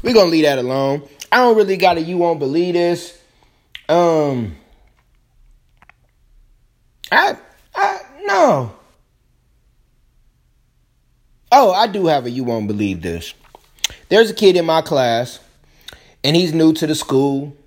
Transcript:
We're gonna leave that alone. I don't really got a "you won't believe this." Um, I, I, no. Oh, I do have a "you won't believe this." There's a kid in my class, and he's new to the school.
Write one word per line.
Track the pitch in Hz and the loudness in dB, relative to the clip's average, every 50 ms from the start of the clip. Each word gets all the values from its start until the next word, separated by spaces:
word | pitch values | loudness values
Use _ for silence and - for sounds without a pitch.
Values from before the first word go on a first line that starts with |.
| - | -2
We're | 220 254 | 4 4
gonna | 220 190 170 | 4 4 4
leave | 165 160 151 | 4 2 2
that | 147 143 131 | 2 0 0
alone. | 123 123 131 135 135 135 139 147 143 - - _ - - - | -2 -4 -2 -2 -2 -2 -4 -6 -8 -14 -20 _ -6 -2 0
I | 240 | 2
don't | 254 240 226 | 4 4 4
really | 220 208 190 190 | 2 2 0 0
got | 180 185 185 175 | 0 2 2 2
a | 165 | 0
"you | 160 165 185 175 | -4 -6 -4 -2
won't | 175 170 165 151 | -2 -2 -2 -2
believe | 143 131 143 165 175 180 175 | -4 -4 -2 -2 -2 -2 -2
this." | 175 175 175 175 170 - - - _ _ _ _ _ _ _ _ _ _ _ _ - _ - | -2 0 0 -2 -4 -8 -16 -20 _ _ _ _ _ _ _ _ _ _ _ _ -20 _ -2
Um, | 151 170 175 170 165 156 151 143 135 123 117 98 82 - _ _ _ _ _ _ _ _ _ _ _ _ _ _ _ _ _ _ _ _ _ _ _ _ _ _ - _ _ _ _ _ _ _ _ _ _ _ _ _ _ _ _ _ _ _ _ _ - - | 0 2 2 2 2 0 0 -2 -2 -4 -6 -8 -10 -16 _ _ _ _ _ _ _ _ _ _ _ _ _ _ _ _ _ _ _ _ _ _ _ _ _ _ -20 _ _ _ _ _ _ _ _ _ _ _ _ _ _ _ _ _ _ _ _ _ -10 -2
I, | - 254 359 - - - - _ _ _ _ _ _ | 0 0 0 0 -4 -6 -16 _ _ _ _ _ _
I, | - 392 403 392 370 - - 277 285 392 | -4 -4 -4 -4 -6 -14 -20 -20 -12 -6
no. | 403 392 370 339 269 190 139 123 110 98 - _ _ _ _ _ _ _ _ _ _ _ _ _ _ _ _ _ _ _ _ _ _ _ _ _ _ _ _ _ _ _ _ _ _ _ _ _ _ _ _ _ _ _ _ _ _ _ _ _ _ _ _ _ _ | -4 0 2 2 2 2 0 -4 -8 -12 -18 _ _ _ _ _ _ _ _ _ _ _ _ _ _ _ _ _ _ _ _ _ _ _ _ _ _ _ _ _ _ _ _ _ _ _ _ _ _ _ _ _ _ _ _ _ _ _ _ _ _ _ _ _ _
Oh, | 233 269 269 202 180 | 4 6 6 6 2
I | 190 226 226 | 2 0 0
do | 190 208 185 | 0 -2 0
have | 165 156 139 120 | 0 0 0 -2
a | 123 | -4
"you | 123 127 131 | -8 -6 -6
won't | 120 117 113 107 101 | -4 -4 -4 -4 -6
believe | 107 104 107 101 95 87 80 | -4 -4 -4 -4 -4 -6 -8
this." | 90 85 85 80 - - _ _ _ _ - _ _ _ _ - - - - - _ | -8 -8 -8 -10 -14 -20 _ _ _ _ -20 _ _ _ _ -12 -12 -12 -12 -6 _
There's | 180 208 233 214 | 4 4 4 2
a | 196 | 0
kid | - 214 190 180 | 2 2 4 4
in | 175 170 | 4 0
my | 165 160 160 156 | 0 0 0 0
class, | - 165 139 127 120 117 117 123 123 - - _ _ _ _ _ _ _ _ _ - - - _ _ _ _ _ | 0 -2 0 0 0 0 -2 -4 -6 -10 -20 _ _ _ _ _ _ _ _ _ -20 -20 -20 _ _ _ _ _
and | 135 156 | 0 0
he's | 170 185 165 151 | 2 0 0 0
new | 165 160 160 156 | 2 2 2 2
to | - 170 | 2 -2
the | 151 156 | -4 -4
school. | 151 - - 139 131 139 139 139 139 143 147 139 _ _ | -6 -4 -2 0 0 0 0 -2 -4 -8 -10 -16 _ _